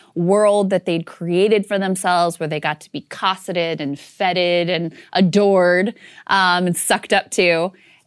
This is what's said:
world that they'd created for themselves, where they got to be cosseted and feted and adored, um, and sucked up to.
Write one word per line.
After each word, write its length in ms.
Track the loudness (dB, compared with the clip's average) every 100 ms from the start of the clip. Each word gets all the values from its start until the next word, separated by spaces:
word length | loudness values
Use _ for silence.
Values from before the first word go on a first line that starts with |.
| _
world 560 | -4 0 4 4 2 2
that 140 | -2 -2
they'd 180 | -4
created 640 | -6 -10 -4 0 2 0 -2
for 140 | -4
themselves, 580 | -2 -2 0 0 0 -2
where 100 | -6
they 120 | -4
got 200 | -4 -6
to 100 | -10
be 80 | -14
cosseted 800 | -14 -6 -4 -4 -6 -4 -4 -4
and 180 | -6 -8
feted 720 | -12 -4 -2 0 0 0 0
and 220 | -2 -6 -10 -6
adored, 800 | 0 2 4 4 4 4 2 0 -6 -16 -12 -2
um, 400 | 2 2 2 0
and 80 | -2
sucked 360 | 0 -2 0
up 180 | 0 0
to. 400 | 0 2 2 -2 -6 _ _